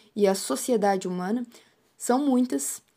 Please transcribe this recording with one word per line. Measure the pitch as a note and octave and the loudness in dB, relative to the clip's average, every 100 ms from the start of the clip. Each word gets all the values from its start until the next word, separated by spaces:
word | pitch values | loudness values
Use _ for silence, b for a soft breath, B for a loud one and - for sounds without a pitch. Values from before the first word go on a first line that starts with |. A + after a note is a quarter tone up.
| b | b
e | G#3+ G3 | 0 2
a | G3 | 2
sociedade | - C4 - A3+ G3+ G3 F#3 | -2 -4 0 2 2 0 -2
humana | F3+ F3+ A#3+ A#3+ b b b b b | -4 -2 -4 -6 b b b b b
são | - B3+ C#4+ | 0 2 4
muitas | B3+ B3+ C#4 - - _ | 2 2 -2 -6 -10 _